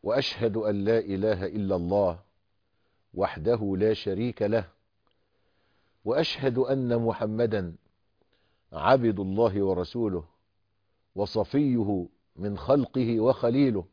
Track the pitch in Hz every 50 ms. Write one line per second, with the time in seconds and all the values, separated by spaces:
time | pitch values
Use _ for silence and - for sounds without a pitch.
0 | - 95 113 135 135 - - - 113 113 101 113 107 107 104 101 98 104 113 113
1 | 107 - 98 95 101 110 107 90 95 92 - 107 101 95 95 90 85 85 98 104
2 | 101 90 82 87 - _ _ _ _ _ _ _ _ _ _ _ _ _ _ _
3 | _ _ - 87 98 - - 82 78 107 120 110 107 101 95 92 101 110 110 -
4 | - 104 95 92 117 123 107 - 107 104 110 113 95 - _ _ _ _ _ _
5 | _ _ _ _ _ _ _ _ _ _ _ _ _ _ _ _ _ _ _ _
6 | _ 104 117 147 165 - - - 131 135 120 123 131 123 135 135 127 123 120 117
7 | 117 113 107 - 113 107 107 110 120 113 107 104 92 85 82 - _ _ _ _
8 | _ _ _ _ _ _ _ _ _ _ _ _ _ _ - 80 73 98 131 135
9 | 120 113 101 92 98 95 95 104 117 113 95 101 98 95 95 87 90 - - 120
10 | 117 107 92 87 80 - _ _ _ _ _ _ _ _ _ _ _ _ _ _
11 | _ _ _ 92 101 101 - 110 101 - - 143 147 139 127 117 107 98 104 92
12 | 85 - _ _ _ _ _ - 92 104 101 95 92 - 135 147 127 - - 131
13 | 123 113 117 110 110 123 131 - - 117 117 135 143 131 113 98 85 -